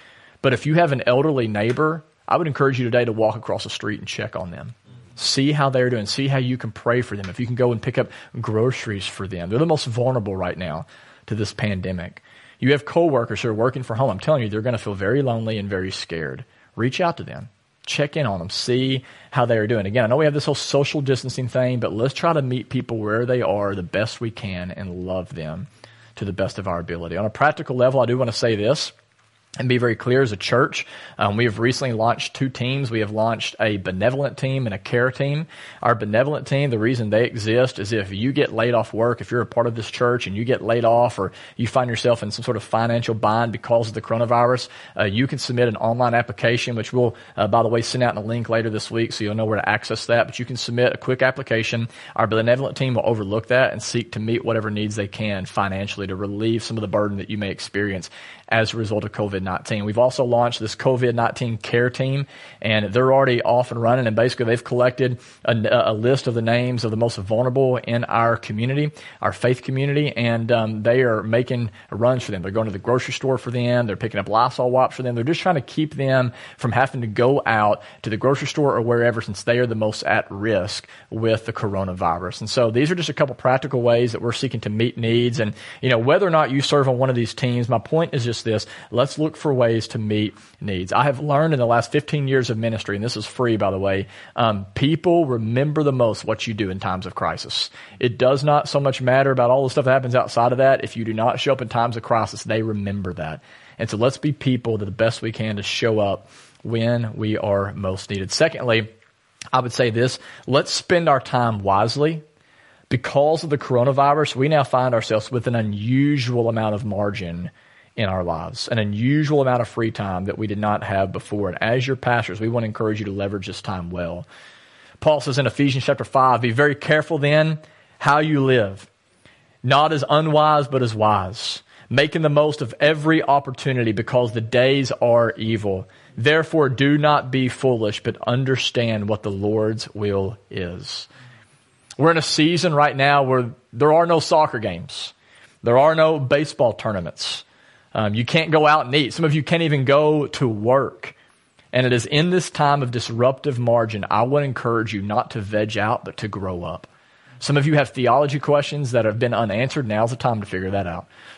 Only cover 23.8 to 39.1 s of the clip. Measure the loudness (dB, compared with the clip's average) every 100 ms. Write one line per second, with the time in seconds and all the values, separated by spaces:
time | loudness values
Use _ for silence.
23.8 | -4 -2 -2 -4 -8 -8 -8 -8 -8 -10
24.8 | -10 -8 -6 -6 -6 -10 -10 -10 -12 _
25.8 | -20 _ -18 -10 -6 -4 -4 -4 -6 -6
26.8 | -6 -8 -6 -4 -4 2 0 0 -4 2
27.8 | 2 4 2 2 0 0 0 2 2 0
28.8 | -2 -12 _ _ _ _ _ -4 0 2
29.8 | 2 0 2 2 2 0 0 2 2 -2
30.8 | -10 -14 -14 -4 -2 2 0 0 0 0
31.8 | -2 0 0 0 -4 -4 -4 -4 -4 -4
32.8 | -2 -2 -2 0 0 -2 -6 -2 -2 -2
33.8 | -4 0 0 0 -4 -4 -4 -4 -4 -6
34.8 | -2 0 0 0 -4 -4 -6 -14 -20 -4
35.8 | 0 0 0 2 2 -2 -2 -2 0 0
36.8 | 0 0 0 2 2 -2 0 2 2 -2
37.8 | -4 -4 -4 -4 -2 0 0 0 2 2
38.8 | 0 0 0